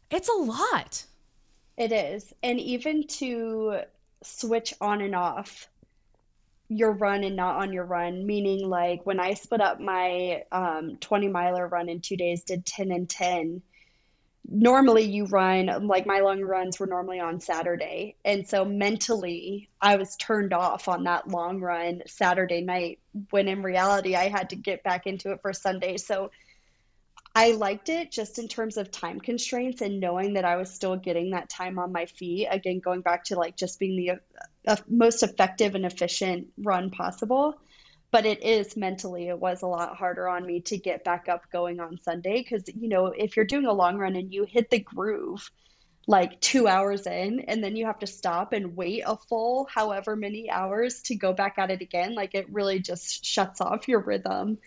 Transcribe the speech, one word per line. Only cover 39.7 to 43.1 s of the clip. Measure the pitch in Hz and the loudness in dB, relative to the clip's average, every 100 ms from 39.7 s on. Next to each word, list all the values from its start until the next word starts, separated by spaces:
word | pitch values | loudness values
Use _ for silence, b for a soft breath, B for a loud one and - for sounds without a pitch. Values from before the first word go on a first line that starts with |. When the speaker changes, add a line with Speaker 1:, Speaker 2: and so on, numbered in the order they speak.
| 170 170 185 | -2 -4 -4
Speaker 2:
harder | 180 175 180 | -4 -2 -2
on | 180 | -2
me | 180 175 | -2 -4
to | - 202 | -4 -4
get | 185 - | -4 -4
back | 180 175 180 | -2 -2 -2
up | 175 - | -4 -4
going | 175 175 175 | -4 -4 -4
on | 165 175 | -10 -8
Sunday. | 175 170 180 233 | -6 -4 -2 -2
'Cause, | 247 220 - | -2 -6 -6
you | 226 226 | -8 0
know, | 185 | 2
if | 185 | 2